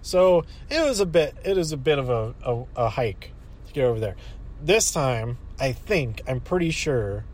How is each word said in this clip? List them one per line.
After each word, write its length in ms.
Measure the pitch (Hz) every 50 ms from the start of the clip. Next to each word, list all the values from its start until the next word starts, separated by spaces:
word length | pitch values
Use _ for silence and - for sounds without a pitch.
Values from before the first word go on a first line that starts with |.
| -
So 420 | - - 180 185 185 180 170 160 - - - - -
it 100 | 277 320
was 200 | 320 294 254 196
a 60 | 202
bit, 300 | 180 156 170 156 139 - - -
it 140 | 185 196 190
is 140 | 170 156
a 60 | 156 143
bit 200 | 127 156 151 139
of 120 | 135 123
a, 260 | 123 113 110 113 120 - -
a, 200 | 131 120 117 127 - -
a 140 | - 120 113
hike 440 | - - 127 110 95 - - - - - - - - - - -
to 60 | -
get 120 | 147 131
over 140 | 123 117 110
there. 160 | 110 101 95 - - - - - - - - -
This 300 | 151 151 190 220 214 -
time, 480 | - 175 143 131 123 113 110 120 123 - - - - -
I 120 | 135 135
think, 500 | 123 - - - 214 175 139 117 104 - - -
I'm 120 | 131 127
pretty 300 | 120 - 180 180 175 165
sure 560 | 156 - - 160 139 123 107 98 101 104 113 -